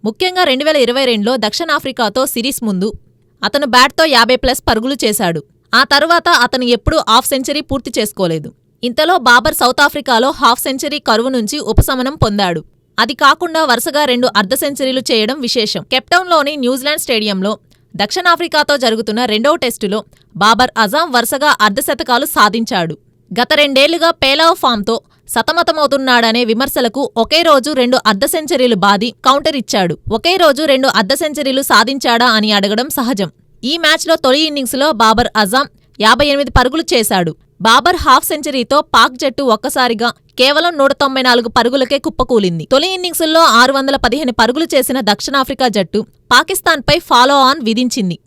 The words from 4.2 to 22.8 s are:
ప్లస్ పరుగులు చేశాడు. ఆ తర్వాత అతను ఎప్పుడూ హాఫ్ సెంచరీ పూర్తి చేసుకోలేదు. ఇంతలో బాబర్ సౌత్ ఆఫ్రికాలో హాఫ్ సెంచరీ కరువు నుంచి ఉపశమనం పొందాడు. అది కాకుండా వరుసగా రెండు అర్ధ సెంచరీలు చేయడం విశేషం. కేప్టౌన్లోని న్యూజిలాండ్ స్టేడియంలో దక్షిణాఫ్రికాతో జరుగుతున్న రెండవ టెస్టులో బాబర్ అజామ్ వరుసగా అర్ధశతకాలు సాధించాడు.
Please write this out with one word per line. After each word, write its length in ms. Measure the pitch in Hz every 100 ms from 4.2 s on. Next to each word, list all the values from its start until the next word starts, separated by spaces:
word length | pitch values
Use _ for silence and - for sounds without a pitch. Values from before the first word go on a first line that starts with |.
| 233 247
ప్లస్ 260 | 262 262 -
పరుగులు 280 | 226 240 277
చేశాడు. 360 | 226 208 190 165 - _ _
ఆ 100 | 226
తర్వాత 440 | 277 285 311 339 359
అతను 360 | 320 240 262
ఎప్పుడూ 340 | 247 233 - 320 -
హాఫ్ 180 | 226 254
సెంచరీ 340 | 269 262 294
పూర్తి 320 | 294 269 247 247
చేసుకోలేదు. 540 | 214 - 180 160 139 - _ _
ఇంతలో 340 | 240 233 311 359
బాబర్ 360 | 247 240 254
సౌత్ 260 | - 254 254
ఆఫ్రికాలో 500 | 285 294 262 233 262
హాఫ్ 300 | 269 269 247
సెంచరీ 380 | - 262 302 196
కరువు 300 | - 220 240
నుంచి 300 | 262 208 196
ఉపశమనం 560 | 208 226 - 262 254
పొందాడు. 500 | 311 233 208 190 170 - _ _ -
అది 160 | 220
కాకుండా 500 | 247 285 302 359 320
వరుసగా 400 | 311 240 330 285
రెండు 240 | 294 247 247 202
అర్ధ 180 | 196
సెంచరీలు 460 | 262 302 277 262 262
చేయడం 400 | 247 233 214 285
విశేషం. 420 | 240 254 214 190
కేప్టౌన్లోని 760 | - 254 - 349 359 330 285 302
న్యూజిలాండ్ 440 | 247 262 269 311
స్టేడియంలో 580 | - 233 214 196 190 220 _ _ _ -
దక్షిణాఫ్రికాతో 800 | 208 - 359 339 339 320 294 285
జరుగుతున్న 480 | 240 220 226 214
రెండవ 320 | 247 214 254 330
టెస్టులో 480 | 262 - 202 208 - _ _ -
బాబర్ 340 | 202 226 247 -
అజామ్ 340 | 214 269 339
వరుసగా 440 | 247 233 277 294 269
అర్ధశతకాలు 680 | 214 202 - 277 320 240 294
సాధించాడు. 720 | - 214 214 226 202